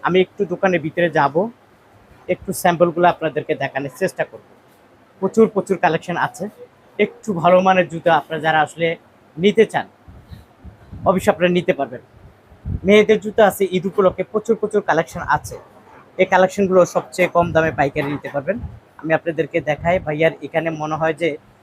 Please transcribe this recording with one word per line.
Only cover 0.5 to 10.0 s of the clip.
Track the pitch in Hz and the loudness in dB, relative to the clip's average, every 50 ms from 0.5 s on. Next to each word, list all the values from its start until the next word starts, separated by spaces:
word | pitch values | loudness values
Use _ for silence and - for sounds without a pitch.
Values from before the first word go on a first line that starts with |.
| 175 170 - 190 180 170 | -4 -2 0 0 0 0
ভিতরে | 139 160 - - 175 170 | -2 -4 -2 -2 -2 0
যাব, | 143 156 143 139 139 160 196 233 233 _ _ _ _ _ _ _ _ - _ _ - - - - | 2 2 0 2 2 0 -2 -2 -6 _ _ _ _ _ _ _ _ -20 _ _ -20 -20 -6 -6
একটু | 220 - - - 185 | -6 -6 -4 -10 -8
স্যাম্পলগুলো | - - 185 170 156 175 175 156 165 175 175 | -2 0 0 2 4 2 2 2 4 2 2
আপনাদেরকে | 170 - 160 156 131 151 139 - 156 | 2 2 -4 -4 -4 -4 -4 -4 -4
দেখানোর | 127 135 131 - 135 139 139 - - | -4 -4 -6 -4 -6 -8 -8 -6 -4
চেষ্টা | 190 175 - - 156 | -4 -4 -2 -4 -8
করব। | - - 107 - _ - _ _ _ _ _ _ _ _ _ _ _ _ _ | -8 -8 -20 -20 _ -20 _ _ _ _ _ _ _ _ _ _ _ _ _
প্রচুর, | 190 190 190 220 226 196 | -6 -2 2 2 2 2
প্রচুর | - 196 185 - 196 | 2 -4 -2 -2 -4
কালেকশন | 165 - 175 156 165 - - 175 | 0 0 0 0 0 -4 -4 -4
আছে। | 156 127 - - - 175 214 - - - _ _ _ _ _ _ - | -4 -4 -4 -4 -8 -12 -12 -12 -16 -20 _ _ _ _ _ _ -2
একটু | 208 208 - - _ - 208 | -2 -2 -2 -12 _ -6 -6
ভালো | 165 151 175 185 185 | 0 4 6 6 6
মানের | 185 190 185 185 180 143 | 6 4 4 2 2 -2
জুতা | 156 165 - 170 165 | -4 -2 0 2 2
আপনারা | 151 - - 160 160 | 2 0 -4 -8 -4
যারা | 147 160 156 156 | -2 0 2 2
আসলে | 151 139 - 156 170 165 165 - _ _ _ _ _ _ _ 151 | 0 0 -2 -4 -4 -4 -4 -6 _ _ _ _ _ _ _ 0
নিতে | 170 208 202 - 220 | 0 2 4 4 2
চান, | - - 147 104 - _ _ | 2 2 -6 -6 -6 _ _